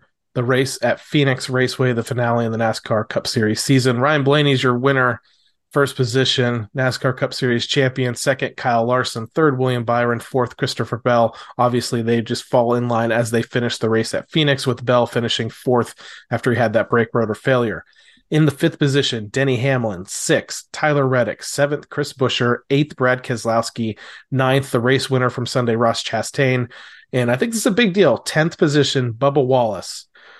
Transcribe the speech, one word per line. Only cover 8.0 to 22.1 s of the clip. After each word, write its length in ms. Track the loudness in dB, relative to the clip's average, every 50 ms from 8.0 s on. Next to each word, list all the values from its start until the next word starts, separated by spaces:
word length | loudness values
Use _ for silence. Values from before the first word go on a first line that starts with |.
| -4 -4 -4
Second, 440 | -2 -2 -2 0 0 -4 -6 -6 -4
Kyle 260 | -2 0 2 2 2
Larson. 420 | 2 0 0 0 -2 -6 -8 -10
Third, 320 | -6 _ 2 2 2 2 2
William 260 | 0 0 0 -2 -2
Byron. 360 | 0 0 0 0 0 -2 -4
Fourth, 380 | -6 -4 -2 -2 -2 -2 -4 -4
Christopher 400 | -6 -4 -4 -6 -6 -6 -6 -4
Bell. 360 | 0 2 4 4 4 2 0 -6 -16 -12 -2
Obviously, 460 | 0 0 2 2 0 -2 -2 -4 -2
they 180 | 0 0 0 0
just 240 | 0 -2 -6 -8 -4
fall 300 | 0 2 2 4 2 2
in 140 | 0 0 0
line 220 | 0 0 0 2
as 200 | 0 0 0 0
they 100 | -2 -2
finish 380 | -2 -2 -2 -2 -2 -2 -2 -2
the 100 | -2 0
race 240 | 0 0 0 -2
at 180 | -4 -6 -8 _
Phoenix, 360 | 0 0 2 2 2 0 0
with 180 | -2 -4 -2 0
Bell 220 | 2 2 2 2
finishing 420 | 2 0 -2 -2 -2 -2 -4 -4 -6
fourth 460 | -8 -6 -2 0 2 2 2 -2 -6 -14 -20 -20 -20 -20 -8 _
after 220 | -6 -2 0 0
he 60 | 2 2
had 160 | 2 2 2
that 160 | 0 0 2
brake 180 | 2 2 2 2 0
rotor 200 | -2 -2 -2 -4
failure. 520 | -2 0 0 2 2 0 -2 -4 -8 -12 _ _ _ _ _ _ _ _ _
In 160 | 2 2 4
the 40 | 2
fifth 280 | 2 2 0 -2 0 0
position, 500 | 0 2 2 0 0 0 -4 -6 -8 -6
Denny 300 | -2 -2 0 0 0 0
Hamlin. 480 | 0 0 0 0 0 -2 -4 -6 -10
Sixth, 600 | -12 -10 -8 -2 0 0 0 0 -6 -12 -14 -14 _
Tyler 340 | -6 -2 0 0 2 2 2
Reddick. 360 | 2 2 0 0 0 -4 -8
Seventh, 480 | -10 -8 -2 -2 -2 -2 -2 -6 -8 _
Chris 240 | -8 -6 -6 -6